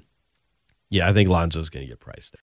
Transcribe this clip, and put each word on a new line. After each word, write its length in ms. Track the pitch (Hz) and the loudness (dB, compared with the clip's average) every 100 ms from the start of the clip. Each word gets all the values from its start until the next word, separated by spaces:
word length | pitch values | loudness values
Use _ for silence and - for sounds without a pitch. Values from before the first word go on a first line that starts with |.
| - _ _ _ _ _ _ _ _ | -12 _ _ _ _ _ _ _ _
yeah, 200 | 98 87 | 0 2
I 40 | |
think 160 | 104 95 | 4 4
Lonzo's 400 | 87 85 80 80 | 2 0 -4 -8
gonna 180 | 69 67 | -12 -14
get 120 | 58 | -16
priced. 360 | - - - - | -20 -20 -20 -20